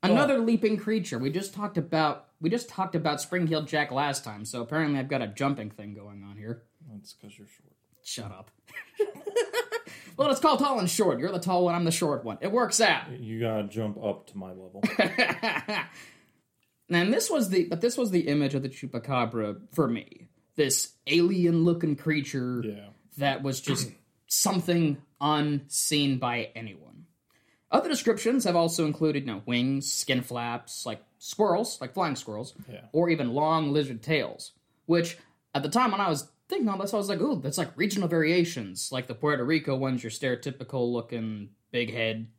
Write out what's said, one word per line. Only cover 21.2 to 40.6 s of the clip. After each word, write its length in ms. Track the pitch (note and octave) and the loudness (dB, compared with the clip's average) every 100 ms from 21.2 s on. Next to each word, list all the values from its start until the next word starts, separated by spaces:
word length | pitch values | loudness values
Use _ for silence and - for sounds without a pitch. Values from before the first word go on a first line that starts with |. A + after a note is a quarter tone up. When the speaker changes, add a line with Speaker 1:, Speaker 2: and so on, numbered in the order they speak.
| F3 F#3+ F3 E3 E3+ E3+ E3+ C#3+ | 4 4 4 6 4 4 0 0
Speaker 1:
creature 680 | D#3+ D3+ C#3 C#3 B2 B2 | 0 0 0 -4 -4 -4
Speaker 2:
Yeah. 220 | G#2+ G#2 G2+ - _ - | -6 -8 -14 -20 _ -2
Speaker 1:
that 240 | C#3 C3+ | -2 0
was 180 | C3+ C3 | -4 -4
just 280 | - F3+ C3+ - _ | -2 -2 -2 -8 _
<clears throat> 180 | _ _ | _ _
something 680 | - G3 F#3+ E3+ F3 D#3+ C#3 - _ | 2 2 2 2 2 4 0 -8 _
unseen 1000 | C#3+ D3+ D3 C#3+ - - - D3+ C#3+ C3 | 2 2 2 0 -2 -2 0 2 2 2
by 320 | B2 A#2+ - A2+ | 0 -2 -6 -10
anyone. 500 | A2+ G2 D2 - - _ _ _ _ _ _ | -14 -14 -20 -20 -20 _ _ _ _ _ _
Other 180 | C4+ E4+ | 0 2
descriptions 540 | D4 - G3+ A3+ C4 | 0 2 2 2 2
have 120 | G3+ E3+ | 2 4
also 300 | E3 E3 D#3 | 2 2 0
included, 360 | D3+ D#3 C#3+ C3 | 2 0 0 -4
you 80 | |
know, 80 | G2+ G#2+ | -8 -2
wings, 440 | A#2+ B2+ C#3 C3+ | 2 2 0 -2
skin 300 | - - B2+ | -4 0 0
flaps, 640 | B2 B2 A#2+ A#2+ - - B2 | 0 -6 -4 -6 -8 -10 -8
like 160 | A2 _ _ | -10 _ _
squirrels, 640 | - - G#3 F3+ A#3 - | -14 0 4 4 0 -6
like 120 | B2 F#3 | -8 -2
flying 200 | E3+ C3 | -2 -2
squirrels, 380 | - G#2 B2+ - - | -6 -10 -10 -14 -16
Speaker 2:
Yeah. 100 | A#2+ - | -16 -2
Speaker 1:
or 180 | D3+ E3+ | 2 2
even 240 | D#3 B2+ | 2 0
long 400 | C3 D#3 D#3+ D3+ | 2 2 2 2
lizard 300 | D3 C3+ A#2 | 0 0 -4
tails, 480 | C#3+ D#3 E2+ - - _ _ _ - | 0 0 0 -8 -16 _ _ _ 2
which 320 | E3+ E3 - - _ _ - | 2 2 -6 -18 _ _ -2
at 80 | |
the 60 | D3+ | 0
time 220 | A#3 B3 | 2 4
when 100 | G3 | 2
I 80 | G3 | 2
was 200 | D3 - _ _ | 0 -4 _ _
thinking 200 | F#4+ A3+ | -2 0
all 80 | F#3+ | 0
this, 160 | G3 | -2
I 40 | A3 | -2
was 120 | G3+ | -2
like, 120 | F3+ | 0
"Ooh, 180 | A3+ A3+ | 0 0
that's 160 | - - | -2 -2
like 180 | E3 - | -4 -2
regional 320 | G#3+ G3 F3 | -2 0 0
variations, 840 | E3+ D#3 F3+ E3 C#3 G2+ F#2 - | 2 4 4 2 -2 -8 -8 -6
like 160 | B2+ B2+ | -6 -6
the 80 | A2 | -2
Puerto 280 | D3 C#3+ | 0 0
Rico 320 | B2 D#3+ D3 C3 | 2 0 2 -2
one's 280 | C3+ B2+ | 0 -2
your 80 | A#2 | -4
stereotypical 800 | - C3+ B2 - C3+ | -4 -2 -2 -4 -10